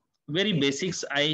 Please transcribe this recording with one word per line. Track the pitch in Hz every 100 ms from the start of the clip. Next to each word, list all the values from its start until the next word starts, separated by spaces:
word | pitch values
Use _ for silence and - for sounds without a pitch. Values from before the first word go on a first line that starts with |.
| _ _ -
very | 160 202
basics. | 165 139 139 185 170 -
I | 143 151